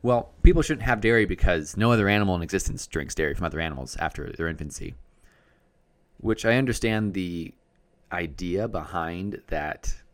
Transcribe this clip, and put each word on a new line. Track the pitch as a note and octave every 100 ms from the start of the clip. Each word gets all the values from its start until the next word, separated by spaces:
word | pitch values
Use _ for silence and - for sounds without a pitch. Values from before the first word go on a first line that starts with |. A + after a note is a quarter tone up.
Well, | A#2+ A#2+ - -
people | E3 E3+
shouldn't | - D3+ -
have | A#2
dairy | A2 A2+ G2
because | F2+ - E2+ D2+ F#2
no | A#2
other | A#2 G2+
animal | G#2 G2+
in | F2+
existence | E2 F#2+ - - -
drinks | D#2+ C#2+
dairy | - D2+
from | C#2 E2+
other | D2+
animals | E2 C2+ C2 -
after | D#2+ - -
their | - E2
infancy, | D#2+ D2+ - - - - _ _ _ _ _ _ _ _ _ _ _
which | A2+ A2 A2+
I | B2
understand | C3 A2+ A#2 G#2+ G#2+
the | F#2+ F2+ E2+ E2 _ _ _ _ _ _
idea | F2+ E2+ C#2 F2+ F#2 A2+
behind | G2 D2+ F2+ E2 F2 G2 - -
that | D#2 D2+ - - - _